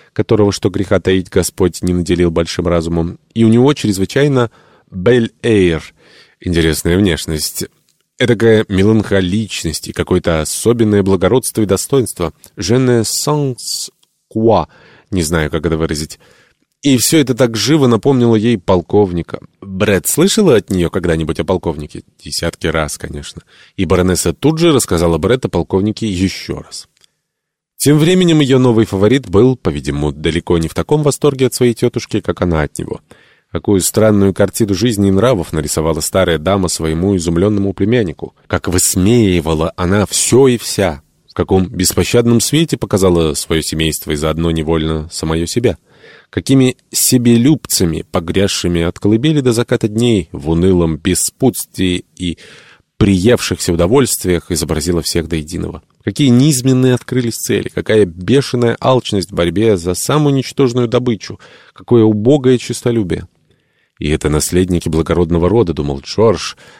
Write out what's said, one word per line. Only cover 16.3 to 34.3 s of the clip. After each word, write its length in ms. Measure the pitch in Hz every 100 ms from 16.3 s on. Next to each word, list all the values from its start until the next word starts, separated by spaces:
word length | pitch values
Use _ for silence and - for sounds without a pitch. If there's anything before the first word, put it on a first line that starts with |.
| _ _ _ _ _
И 160 | 143 127
все 220 | - 160
это 160 | 127 117
так 200 | 127 110
живо 320 | 107 156 131
напомнило 480 | 113 135 131 120 110
ей 220 | 113 110
полковника. 840 | - 95 80 104 98 87 - - - _
Брэд 460 | 98 95 104 95 -
слышала 480 | - 190 - 196 110
от 140 | -
нее 200 | 92 82
когда-нибудь 500 | 98 85 82 78 78
о 40 |
полковнике? 600 | 82 92 87 73 73 90 - _
Десятки 440 | 78 - 85 - 82
раз, 300 | 80 76 -
конечно. 460 | - 73 71 - _ _ _ -
И 100 | 87
баронесса 480 | 90 90 87 87
тут 260 | 78 143 160
же 120 | 170
рассказала 460 | 139 - 85 85 82
Брэд 280 | 95 131 104
о 40 |
полковнике 580 | 90 82 98 104 104 110
еще 540 | 90 95 - - 73
раз. 260 | - - - _ _ _ _ _ _ _ _ _
Тем 220 | 139 151
временем 400 | 160 185 175 156
ее 180 | 135 131
новый 280 | 127 113 107
фаворит 420 | 95 107 135 123
был, 260 | 95 127 123
по-видимому, 560 | 95 71 67 71 73
далеко 460 | 71 82 82 - 85
не 100 | 80
в 60 |
таком 300 | - - 151
восторге 420 | 147 - 147 131 127
от 80 |
своей 220 | - 123 113
тетушки, 460 | 123 117 - -
как 200 | - 90
она 220 | 90 80
от 160 | 73 -
него. 220 | - - _ - _ _ _
Какую 300 | 87 - 98
странную 520 | - - 110 104 98